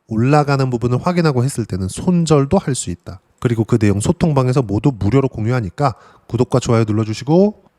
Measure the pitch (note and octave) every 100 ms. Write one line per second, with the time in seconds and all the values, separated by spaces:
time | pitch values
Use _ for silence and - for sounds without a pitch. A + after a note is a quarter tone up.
0 | - A2 B2+ D3 C#3+ C3+ C3 A#2+ A#2+ B2
1 | F3+ F3 D#3+ B2+ C3+ - G#2 F#2+ F#2+ -
2 | - F3 D#3 D3 C#3 D3 - B2 - E2+
3 | - F#2 _ - B2 A2+ G#2+ A#2 G#2 G2
4 | D3+ - E3+ C3+ B2+ B2+ G#2 G#2 D3 A2
5 | G2 C3+ C3 - G#2+ B2+ F#2 - C#3 -
6 | - - - A2+ B2+ - - A2+ A2 G#2+
7 | A2 A2 B2 E3+ G#3 - _